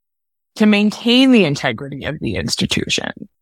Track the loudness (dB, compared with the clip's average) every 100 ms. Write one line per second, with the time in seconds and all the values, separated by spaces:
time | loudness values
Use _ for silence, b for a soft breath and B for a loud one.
0 | _ _ _ _ _ 0 2 4 2 -2
1 | 0 4 6 6 4 0 -4 -4 -8 -10
2 | -8 -6 -6 -4 -4 -4 -2 -2 -2 -4
3 | -4 -10 -16 _